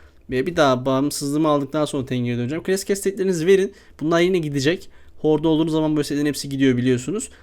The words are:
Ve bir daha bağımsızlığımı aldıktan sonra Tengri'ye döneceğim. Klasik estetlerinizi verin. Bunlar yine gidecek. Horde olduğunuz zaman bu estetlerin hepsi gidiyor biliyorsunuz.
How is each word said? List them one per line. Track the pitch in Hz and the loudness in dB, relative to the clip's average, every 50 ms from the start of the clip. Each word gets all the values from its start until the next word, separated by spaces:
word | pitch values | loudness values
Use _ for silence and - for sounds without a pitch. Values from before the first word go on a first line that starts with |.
| - - - - - - | -20 -20 -20 -20 -12 -6
Ve | 131 127 135 | -4 -2 -2
bir | 185 170 | 0 2
daha | 165 151 135 131 127 127 | 2 4 4 4 2 0
bağımsızlığımı | 135 131 135 143 147 - - 147 139 143 151 160 156 | 0 0 0 0 -2 -2 -4 -4 -2 -2 0 2 2
aldıktan | 147 147 143 135 - 156 151 | 2 0 0 -2 -4 -2 -2
sonra | 143 - 139 123 | -2 -2 -4 -4
Tengri'ye | - 131 123 120 120 120 | -4 -4 -4 -2 -2 -2
döneceğim. | 120 120 123 151 170 - | -2 -4 -4 -6 -6 -4
Klasik | 185 190 190 - - | -2 -2 -2 -2 -2
estetlerinizi | 202 196 - 196 190 - 185 190 185 160 156 | -4 -2 -2 -4 -2 -2 0 -2 0 0 4
verin. | 185 196 190 196 196 - - - - - - | 4 4 4 4 0 -4 -10 -20 -20 -12 -6
Bunlar | 143 160 170 170 | -2 0 2 2
yine | 175 180 190 180 | 4 2 2 0
gidecek. | 156 151 143 139 127 147 175 - - - - - - - - - | -2 -2 -2 -2 0 0 0 -2 -4 -12 -20 -20 -20 -20 -10 -2
Horde | - 156 156 151 151 165 | 0 2 2 2 2 2
olduğunuz | 160 151 165 165 156 | 2 2 2 0 0
zaman | 160 156 156 156 | 0 0 0 0
bu | 151 | 0
estetlerin | 147 - 143 143 147 | -2 -2 -2 -2 -2
hepsi | 147 139 - - 143 | -2 -2 -4 -6 -6
gidiyor | 139 135 139 135 127 | -2 2 2 2 2
biliyorsunuz. | 123 120 127 127 120 - - 185 220 - - - - | 2 2 0 0 0 -2 -4 -6 -6 -6 -10 -14 -18